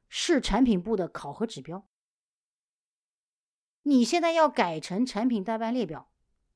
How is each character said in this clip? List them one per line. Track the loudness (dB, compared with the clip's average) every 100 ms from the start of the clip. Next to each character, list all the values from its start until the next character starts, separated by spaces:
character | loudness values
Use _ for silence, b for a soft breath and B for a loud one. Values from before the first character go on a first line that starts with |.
| _
是 | -6 0 0
产 | 2 2 4
品 | 2
部 | 0 -2
的 | -4
考 | -6 -12
核 | -6 -6
指 | -8
标。 | -12 -14 -14 _ _ _ _ _ _ _ _ _ _ _ _ _ _ _ _ _ _ _
你 | 2 4
现 | 4 2
在 | 2
要 | 4 2
改 | 2 -2 -2
成 | -6 -4 -2
产 | -2 0
品 | -2
代 | -2 -4
办 | -4
列 | -4 -4
表， | -8 -16 _ _ _ _